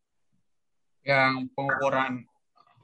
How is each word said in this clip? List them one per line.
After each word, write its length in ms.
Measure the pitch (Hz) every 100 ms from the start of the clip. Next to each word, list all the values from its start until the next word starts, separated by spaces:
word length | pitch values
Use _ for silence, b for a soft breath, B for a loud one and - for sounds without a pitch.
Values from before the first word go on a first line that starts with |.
| _ _ _ _ _ _ _ _ _ _ 135
Yang 480 | 135 131 131 127 -
pengukuran 720 | 139 135 139 131 131 127 - _ _ _ _ _